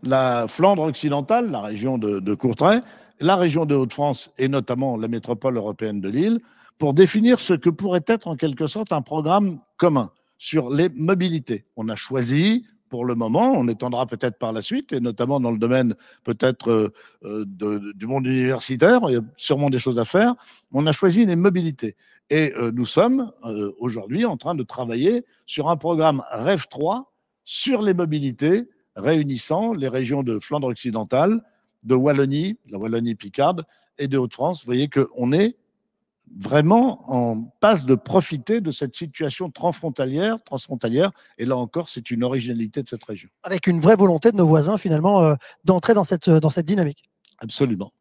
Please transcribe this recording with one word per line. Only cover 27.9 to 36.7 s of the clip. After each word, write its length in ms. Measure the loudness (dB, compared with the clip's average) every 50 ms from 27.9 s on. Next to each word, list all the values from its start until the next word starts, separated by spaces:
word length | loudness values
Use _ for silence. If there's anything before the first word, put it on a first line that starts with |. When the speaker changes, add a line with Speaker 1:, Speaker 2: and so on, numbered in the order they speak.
| 2
Speaker 1:
mobilités, 760 | 2 0 0 -2 -2 -2 -4 -4 -2 0 2 2 0 0 -6 _ _ _ _ _
réunissant 800 | -4 -2 0 0 2 0 -2 -4 -6 -4 -4 -4 -2 -2 -2 -4
les 140 | -4 -4 -4
régions 360 | -4 -4 -4 -2 -4 -4 -2
de 140 | -2 -4 -4
Flandre 300 | -4 -6 -6 -4 -4 -4
occidentale, 760 | -6 -6 -6 -6 -6 -6 -4 -2 0 2 2 2 2 0 -4 _ _ _ _ _ _ _ _
de 120 | 2 2
Wallonie, 640 | 4 4 2 4 2 2 2 0 -2 -2 -4 -6 -8 _ -14
la 80 | -10 -8
Wallonie-Picarde 840 | -6 -4 -4 -2 -2 -4 -6 -6 -10 -12 -2 0 0 0 0 -2 -8 _ _ _ _ _ _ -8
et 120 | -6 -2
de 80 | 0 -2
Hauts-de-France. 440 | -2 -2 -4 -4 -4 -4 -4 -4
Vous 40 | -6
voyez 240 | -4 -2 -2 -2 0
qu'on 420 | 0 0 0 0 -2 -4 -2 0
est 240 | 2 2 2 0 0 _ _ _ _ _ _ _ _ _ _ _ _ _ _ _ -18 -12
vraiment 720 | -8 0 2 4 4 6